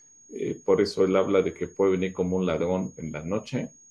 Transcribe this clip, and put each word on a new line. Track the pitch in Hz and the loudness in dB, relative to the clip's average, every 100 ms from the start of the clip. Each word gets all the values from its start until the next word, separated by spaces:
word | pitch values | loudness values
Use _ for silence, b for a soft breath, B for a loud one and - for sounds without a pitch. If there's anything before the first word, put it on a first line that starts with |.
| B _ _ | B _ _
eh, | - - - | -8 -6 -4
por | - 95 | 2 2
eso | 101 - | 2 2
él | 95 95 | 4 4
habla | 101 98 | 4 2
de | 90 | 2
que | - 85 | -2 -8
puede | - 98 | 0 2
venir | 92 92 | 2 -2
como | 92 90 92 | -2 -2 0
un | 90 | 0
ladrón | 78 85 92 92 - | 0 0 -2 -4 -8
en | 80 | -10
la | 73 | -8
noche | 82 110 - 123 - - - | -4 -6 -4 -8 -8 -14 -16